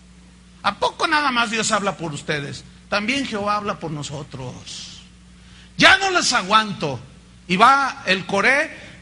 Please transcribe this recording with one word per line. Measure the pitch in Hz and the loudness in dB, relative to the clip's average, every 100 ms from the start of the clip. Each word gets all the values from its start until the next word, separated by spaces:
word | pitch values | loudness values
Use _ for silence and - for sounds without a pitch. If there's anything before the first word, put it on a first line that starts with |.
| - - - - - - | -20 -20 -20 -20 -20 -6
¿A | 202 202 | -4 -2
poco | 508 - 339 | -2 0 0
nada | 302 285 | 0 2
más | 240 233 | 0 0
Dios | 226 208 | 0 0
habla | 214 196 175 | 0 0 -4
por | 160 | -6
ustedes? | 143 - 151 143 127 - - - | -6 -4 -4 -6 -12 -16 -20 -4
También | 202 214 277 | -2 0 -2
Jehová | 262 214 202 208 | -2 -4 -2 -2
habla | 208 185 | -4 -6
por | 165 | -6
nosotros. | 147 139 143 151 131 127 117 - - - - - - - - - - - - | -8 -8 -10 -12 -12 -12 -12 -14 -14 -16 -18 -20 -20 -20 -20 -20 -20 -10 4
Ya | 320 381 | 6 6
no | 392 | 4
les | 349 - | 0 0
aguanto". | 247 185 220 214 180 165 123 - - - - - | 0 2 2 2 -2 -6 -6 -12 -20 -20 -14 -2
Y | 180 | 6
va | 233 277 269 - - | 6 6 2 -2 -2
el | 185 - | -2 0
Coré, | 196 214 277 320 - - - | 0 2 2 0 -8 -20 -20